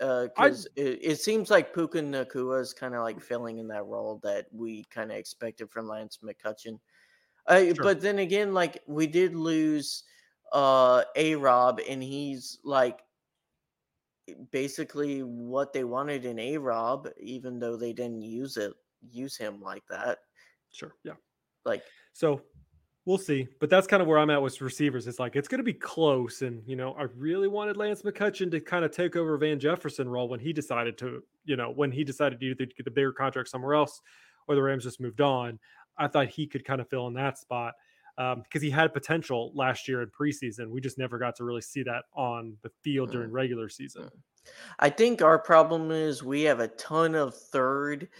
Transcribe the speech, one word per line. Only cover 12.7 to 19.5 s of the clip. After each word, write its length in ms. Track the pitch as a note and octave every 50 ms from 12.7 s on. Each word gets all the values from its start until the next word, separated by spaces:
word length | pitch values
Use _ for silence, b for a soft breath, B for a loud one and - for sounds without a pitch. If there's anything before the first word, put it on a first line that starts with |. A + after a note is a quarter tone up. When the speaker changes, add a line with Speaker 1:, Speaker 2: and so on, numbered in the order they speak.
| C#3 C3+ B2+ B2+ A#2+ - _ _ _ _ _ _ _ _ _ _ _ _ _ _ _ _ _ _ _ _ _ _ _ _ _ - - C#2 B2 B2
Speaker 1:
basically 720 | - C3+ C3+ C#3+ C#3 - D#3+ - - C#3+ D3 D3 C#3 C3+ C3
what 500 | B2 A#2+ A#2+ A#2+ A#2+ B2+ C3 C#3 C#3 C#3
they 100 | C#3 C3
wanted 420 | A#2+ A#2+ B2+ C#3 D3 D3 C#3 B2
in 140 | B2 A#2+ A2+
A-Rob, 680 | A2 B2+ D3 D#3 C#3 B2+ A#2 A2+ A2+ A#2 C3 C#3+ C#3+ - - -
even 400 | - G2+ B2+ C3 A#2+ B2+ B2 A#2+
though 160 | A#2 A#2+ A#2+ A2+
they 160 | A#2 A#2+ A2+
didn't 280 | A#2+ B2 A#2+ A#2 A2+
use 360 | G#2+ A2 A2 A#2 C3+ C#3 - A#2
it, 160 | G#2 G2+ - _ _ _ _ _
use 340 | _ - A#2+ A#2 C3 C#3 - -
him 240 | A#2 G#2+